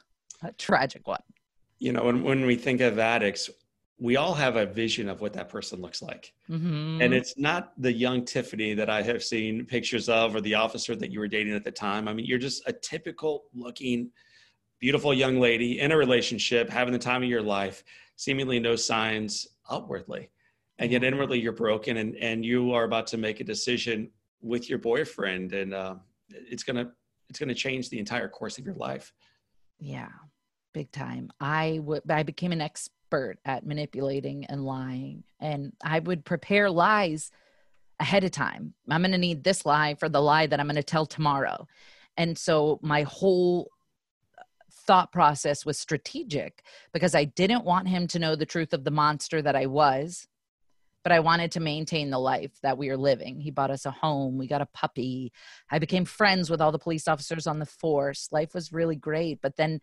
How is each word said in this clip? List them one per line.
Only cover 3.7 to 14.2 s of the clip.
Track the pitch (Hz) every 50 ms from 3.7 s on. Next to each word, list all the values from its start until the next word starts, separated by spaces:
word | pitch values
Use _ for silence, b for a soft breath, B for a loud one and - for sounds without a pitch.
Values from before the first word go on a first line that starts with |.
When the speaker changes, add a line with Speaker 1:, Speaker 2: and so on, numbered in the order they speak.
| _ _ _ _ _ -
Speaker 2:
we | 123 120 123
all | 135 151 180 175
have | 147 143 127 110
a | 113 104
vision | 92 95 113 113 113 110 120 107 98
of | 92 92
what | 107 101 101
that | 92 90 -
person | - 107 - - 104 92
looks | 90 87 - - -
like. | - - - - - _ _ _ -
Speaker 1:
Mm-hmm. | 160 160 165 175 156 147 151 160 160 160
Speaker 2:
And | 123 123 127
it's | 127 120 - - -
not | 143 151 170 175 175 - - -
the | 127 127 120
young | 113 120 123 127 123 123
Tiffany | - - 135 117 - - 107 107 107 107
that | 104 107 107
I | 107 107 95
have | 113 120 113 -
seen | - 117 110 110 110 110 113 127
pictures | - 127 120 117 - - 113 101 120
of | 113 113 113 113 104
or | 110 101
the | 107 107
officer | 107 113 110 - 113 - - 117
that | - 107 -
you | - 107
were | 107 101
dating | 107 107 107 104 107
at | 104 104
the | 113
time. | - - 107 101 101 107 107 107
I | 107
mean, | 110 113
you're | 113 127 123
just | 123 139 123 - -
a | 131 -
typical | - - - 151 165 - 170 151 - - 156 147 143 - _ -
looking, | 123 120 120 117 - 135 127 120 120 120 120 b b